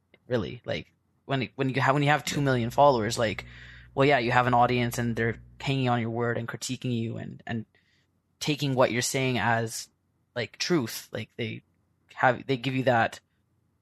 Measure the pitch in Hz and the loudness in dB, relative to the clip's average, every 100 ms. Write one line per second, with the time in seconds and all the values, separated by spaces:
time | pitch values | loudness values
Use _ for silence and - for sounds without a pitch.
0 | _ _ - 120 78 120 - 98 - _ | _ _ -4 -4 -4 -8 -8 -8 -10 _
1 | _ _ - 135 113 - 135 131 127 139 | _ _ -6 -4 -4 -2 -2 0 2 2
2 | 143 147 - 156 139 127 117 - 143 123 | 4 2 0 -2 0 0 0 4 6 6
3 | 104 117 110 95 - - - - - - | 0 -2 -2 -4 -10 -20 -20 -20 -10 2
4 | 139 135 117 123 123 120 123 123 117 123 | 4 4 4 4 4 4 4 2 0 -2
5 | 120 117 117 107 - - - 135 123 120 | -2 0 -2 -2 -10 -8 -4 0 2 0
6 | 113 117 120 117 120 123 - 127 127 120 | 0 -2 -2 -2 -6 -8 -8 -6 -4 -2
7 | 113 110 95 - - 117 107 _ _ _ | -4 -6 -10 -14 -8 -8 -8 _ _ _
8 | _ _ _ _ - 143 143 127 120 117 | _ _ _ _ -4 -2 0 2 2 2
9 | - 135 131 120 110 117 113 - - _ | -2 -2 0 0 0 0 -2 -8 -14 _
10 | _ _ _ 120 110 - - 175 117 - | _ _ _ -8 -8 -8 0 0 0 -8
11 | - 110 110 - 110 117 - _ _ _ | -10 -10 -10 -8 -8 -8 -16 _ _ _
12 | _ - 127 120 - 131 135 131 123 120 | _ 2 2 2 -2 -4 -2 0 2 2
13 | 110 - _ _ _ _ _ _ | 2 -2 _ _ _ _ _ _